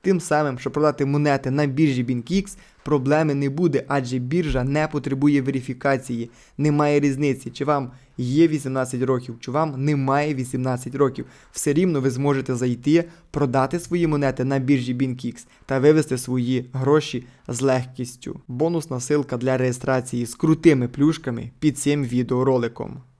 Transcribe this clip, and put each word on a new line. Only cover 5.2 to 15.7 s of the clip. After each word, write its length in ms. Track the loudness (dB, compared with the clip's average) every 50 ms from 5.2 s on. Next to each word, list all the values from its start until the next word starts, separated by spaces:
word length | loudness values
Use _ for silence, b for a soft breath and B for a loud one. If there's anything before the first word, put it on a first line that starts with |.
| 4 4 4 4 2
верифікації. 880 | 0 -4 -4 -4 -6 -10 -2 0 0 0 0 0 -4 -6 -6 -6 -8 b b b b b 0
Немає 420 | 2 2 4 4 4 4 4 4
різниці, 500 | 4 2 0 2 0 0 0 -2 -4 -12
чи 140 | -8 -6 -2
вам 260 | 0 0 0 0 -4 B B B B B
є 320 | -6 -4 0 4 4 4 4
вісімнадцять 540 | 4 0 -4 -4 -2 -2 -2 -2 -2 -2 0
років, 340 | 0 0 -2 -2 -8 -14 -12
чи 100 | -12 -4
вам 340 | -2 -2 -2 -2 -2 -2 0
немає 500 | 0 0 2 2 2 2 2 0 0 -2
вісімнадцять 600 | -4 -4 -4 -4 -4 -2 -2 -2 -4 -6 -8 0
років. 320 | 2 2 2 2 -4 -12 B B B B B B
Все 200 | -4 -2 0 2
рівно 280 | 4 2 2 2 2
ви 100 | 0 0
зможете 440 | 0 0 0 0 0 0 -2 -4 -4
зайти, 500 | -2 -2 -2 -2 -2 0 2 2 2 2 0 B B B B
продати 500 | -2 -2 -2 0 2 0 0 0 -2 -6
свої 260 | -6 -4 -2 0 0
монети 380 | 0 0 0 0 0 0 -2 -2
на 140 | 0 0 -2
біржі 360 | 2 2 2 2 2 -2 -2
BingX 520 | -2 -2 -4 -4 -6 -8 -10 -10 -10 -20 b b b b
та 120 | -4